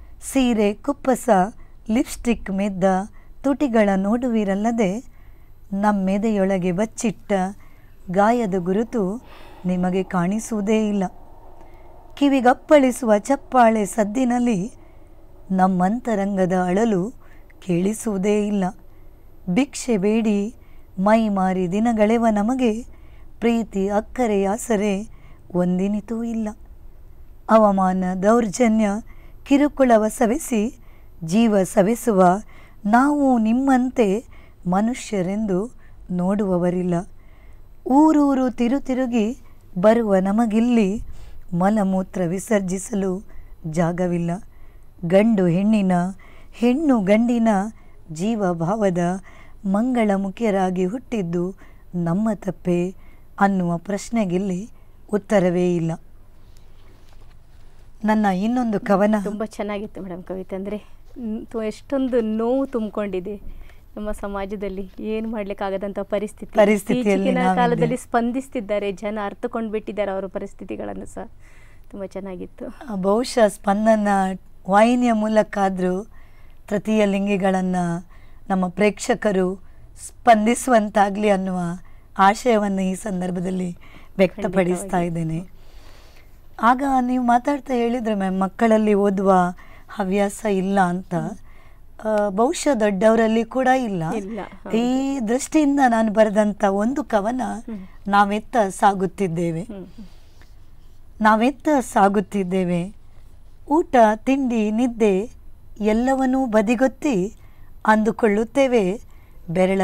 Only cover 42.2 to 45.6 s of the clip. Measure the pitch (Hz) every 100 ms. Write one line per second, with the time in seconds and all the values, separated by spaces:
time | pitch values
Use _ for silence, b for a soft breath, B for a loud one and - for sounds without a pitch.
42.2 | 175 190 - 214 185 190 - 208 190 185
43.2 | - b b b 160 156 165 175 180 175
44.2 | 170 175 - b b b b b 170 202
45.2 | 220 214 180 170